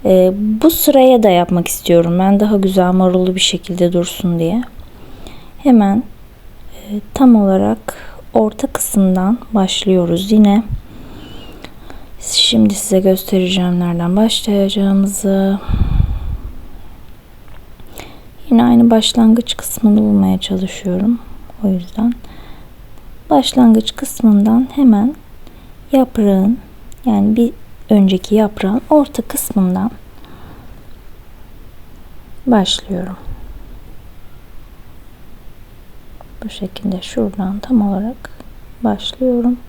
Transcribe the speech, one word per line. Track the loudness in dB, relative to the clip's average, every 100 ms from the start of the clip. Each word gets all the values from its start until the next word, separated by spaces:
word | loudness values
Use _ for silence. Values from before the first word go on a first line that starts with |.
Ee, | 4 4 4 2
bu | -2 4 2
sıraya | 4 2 6 6 6
da | 6
yapmak | 4 2 0 -2
istiyorum | -6 2 4 4 2
ben | 4 4
daha | 4 2
güzel | 2 2 2
marullu | 4 4 2 0
bir | 0
şekilde | -2 -4 -6 0 0
dursun | 0 -2 -4 -2 0
diye. | 0 -2 -6 -12 -20 -20 -20 -18 -18 -18 -18 -4
Hemen, | 4 6 6 0 -4 -14 -20 -20 -20 -20 -18 -18 -10
e, | -10 -10
tam | 4 6 6
olarak | 6 2 2 -2 -6 -16 -18 -18 -4
orta | 0 0 -2 -6
kısımdan | -4 -2 0 2 2 0 -2 -2
başlıyoruz | -2 0 -2 0 2 2 -2 2
yine. | 4 6 4 0 -8 -10 -20 -18 -18 -18 -16 -16 -18 -18 -18 -18 -18 -16 -16 -8
Şimdi | -2 0 4 2
size | 0 0 0
göstereceğim | 2 0 0 -2 0 0 0 0
nereden | -2 -2 -2 2
başlayacağımızı. | 0 0 -2 0 0 0 0 2 0 -2 -2 0 0 -2 -2 0 0 0 0 -2 -6 -8 -10 -14 -16 -16 -18 -18 -20 -20 -20 -20 -20 -20 -20 -20 -20 -18 -18 -20 -20 -20 0
Yine | 2
aynı | 4 6 6
başlangıç | 4 2 2 4 4 0 -8
kısmını | -8 -2 2 2
bulmaya | 2 2 2 0
çalışıyorum. | -2 -4 -6 -6 -6 -2 -2 -2 -6 -16 -16 -6
O | -2
yüzden | -2 -4 -4 -4 -4 -10 -18 -18 -18 -18 -20 -20 -20 -18 -20 -2
başlangıç | 0 0 4 6 4 2 -8
kısmından | -10 0 4 4 4 2 0
hemen | 2 4 4 2 -4 -14 -20 -20 -20 -20 -20 -2
yaprağın, | 0 0 0 2 4 2 0 -4 -20 -20 -8
yani | -2 2 2 2
bir | 0 -2 -18 -20 0
önceki | 4 4 2 0
yaprağın | 2 2 0 -2 -2 2
orta | 2 2 -4
kısmından | -8 -8 -4 0 0 0 -4 -8 -20 -20 -20 -20 -20 -20 -20 -20 -18 -20 -18 -20 -20 -20 -20 -20 -20 -20 -20 -20 -20 -20 -18 -10 0
başlıyorum. | 2 2 -4 -6 -8 -8 -10 -10 -10 -12 -16 -16 -18 -18 -18 -18 -20 -18 -20 -18 -18 -18 -20 -20 -20 -20 -20 -20 -20 -18 -20 -20 -20 -20 -20 -20 -20 -20 -16
Bu | -16
şekilde | -12 -12 -8 -6 -6
şuradan | -8 -6 -6 -4 -6 -6
tam | -2 0 0
olarak | -2 -4 -8 -16 -18 -18 -20 -20 -6
başlıyorum. | -4 -4 -8 -4 -2 0 0 -2